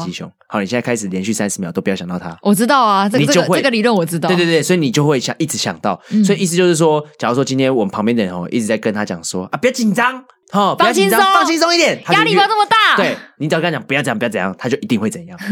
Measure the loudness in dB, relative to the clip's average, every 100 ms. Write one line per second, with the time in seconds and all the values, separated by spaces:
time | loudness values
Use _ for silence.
0 | -4 -10 -14 -18 -8 -6 -4 -4 -2 -4
1 | -4 -6 -4 -2 -4 -4 -6 -4 -4 -4
2 | -6 -8 -10 -6 0 2 2 2 2 2
3 | 2 2 2 2 2 0 0 0 0 0
4 | 0 -2 0 2 2 2 2 0 0 2
5 | 2 2 -2 -4 -4 -4 -6 -4 -4 -4
6 | -2 2 2 2 0 2 2 4 4 2
7 | -2 -6 -2 0 0 2 2 2 0 -2
8 | 0 0 -2 -4 -4 -4 -2 -2 -2 -4
9 | -4 -6 -8 -8 -6 -2 -2 0 0 0
10 | 0 -2 -16 _ _ 0 0 2 2 2
11 | 2 4 4 2 2 0 0 2 2 0
12 | 0 0 2 4 2 2 2 4 4 2
13 | 0 -2 -12 -8 -2 0 0 -2 -2 -2
14 | -2 -2 -2 -2 -4 -4 -4 -4 -2 -2
15 | -2 -6 -14 -10 2